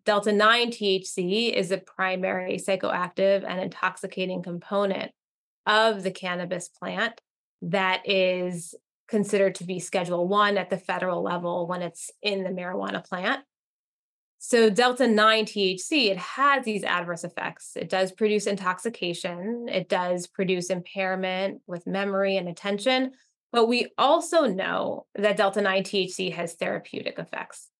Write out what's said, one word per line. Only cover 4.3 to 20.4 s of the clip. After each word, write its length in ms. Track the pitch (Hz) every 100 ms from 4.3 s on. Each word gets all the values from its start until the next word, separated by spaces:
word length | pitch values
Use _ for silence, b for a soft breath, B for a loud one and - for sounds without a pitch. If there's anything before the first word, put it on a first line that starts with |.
| 185
component 720 | 180 170 - 202 202 185 - _ _ _ _ _ -
of 340 | 214 226 202
the 100 | 185
cannabis 560 | 185 185 180 175 180 -
plant 540 | - 185 185 277 - _ _ _ -
that 460 | 175 196 185 185 -
is 640 | 190 185 180 180 175 - - _ _ -
considered 460 | 214 196 202 190 185
to 80 |
be 160 | 175 180
Schedule 480 | - 196 175 175 180
One 300 | 202 202 202
at 120 | 180
the 60 | 180
federal 440 | - 180 185 170
level 460 | 185 175 175 180 170
when 160 | 180
it's 260 | 170 - - -
in 200 | 208 196
the 60 | 185
marijuana 560 | 185 180 196 196 190 -
plant. 360 | 180 202 269 - _ _ _ _ _ _ _ _ _
So 320 | - 233 220
Delta 360 | 196 247 247 240
nine 380 | 214 214 220 214
T 280 | 208 185
H 80 | 185
C, 280 | - 311 214
it 80 | 180
has 480 | 175 - 285 277 226
these 180 | 208
adverse 400 | - 180 175 170
effects. 500 | 180 - - - - -
It 140 | 170
does 220 | 190 185
produce 360 | - 214 214 208
intoxication. 1200 | 196 185 180 226 - 180 165 180 175 202 240 233
It 200 | 190 170
does 360 | 185 180 180 175
produce 460 | -